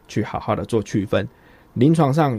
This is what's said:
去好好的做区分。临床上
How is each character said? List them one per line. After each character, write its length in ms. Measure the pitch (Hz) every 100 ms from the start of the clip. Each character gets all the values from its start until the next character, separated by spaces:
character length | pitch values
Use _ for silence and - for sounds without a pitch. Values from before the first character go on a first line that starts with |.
| _
去 160 | 113
好 160 | 104 -
好 160 | -
的 100 | 104
做 160 | - 117
区 240 | 101 110
分。 220 | 95 101 110 - - - _
临 200 | - 139
床 220 | 165 143
上 240 | 151 147